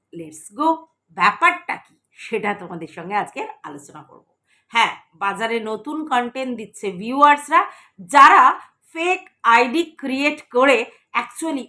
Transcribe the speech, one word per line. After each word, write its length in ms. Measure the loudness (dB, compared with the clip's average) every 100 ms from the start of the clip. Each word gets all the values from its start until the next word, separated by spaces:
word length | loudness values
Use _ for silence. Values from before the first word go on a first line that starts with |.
| _ -18
let's 260 | -16 -18 -16 -4
go, 100 | -2 -2 -8 _ _
ব্যাপারটা 680 | 0 0 2 0 0 -8 -14
কি 180 | _ _ _
সেটা 420 | -20 -10 -6 -4
তোমাদের 340 | -6 -10 -14 -14 -14
সঙ্গে 180 | -6
আজকে 320 | -6 -6 -10 -14 -14
আলোচনা 400 | -18 -18 -20 -20
করব। 240 | -20 -20 _ _ _ _ _
হ্যাঁ, 260 | -2 -2 -4 _
বাজারে 460 | _ -6 -4 -4 -4
নতুন 480 | -6 -10 -10 -10 -4
কনটেন্ট 480 | -2 -2 -6 -8 -8
দিচ্ছে 300 | -12 -10 -10
ভিউয়ার্সরা, 800 | -8 -6 4 4 4 0 0 -2 -8 _ -20 2
যারা 540 | 8 8 8 6 2 -8 _ _
ফেক 380 | -6 -4 -4 -6 _
আইডি 400 | 2 4 4 -2 -4 -8
ক্রিয়েট 400 | -6 -2 -2 -4 -4
করে 280 | 2 4 2 0 _ _ -8
actually 440 | -8 -8 -8 -8